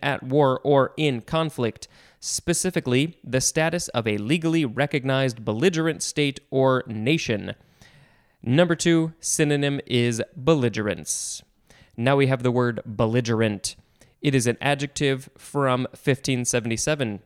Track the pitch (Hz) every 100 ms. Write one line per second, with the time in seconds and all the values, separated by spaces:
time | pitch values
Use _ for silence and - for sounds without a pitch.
0 | 139 135 127 143 139 127 - 139 127 -
1 | 151 120 - 160 160 - 117 - - -
2 | - _ - - - 170 185 175 135 123
3 | 160 - - 127 - 160 160 170 - 120
4 | 110 104 107 165 165 165 135 127 143 143
5 | 131 135 135 120 110 107 175 165 160 -
6 | - - 143 135 _ 135 131 127 117 110
7 | 113 160 - 104 95 - _ _ - -
8 | _ _ _ _ 117 135 175 160 175 165
9 | 160 - - - 151 143 143 139 - 120
10 | 120 113 - - 131 160 120 107 104 87
11 | - - - - - _ _ - _ -
12 | 123 139 135 131 123 120 120 110 117 107
13 | 113 120 117 110 110 101 - - _ _
14 | _ _ 147 135 117 - 139 139 143 -
15 | 147 131 - _ - 143 135 127 127 -
16 | - 127 - 127 120 123 113 113 - 151
17 | 117 101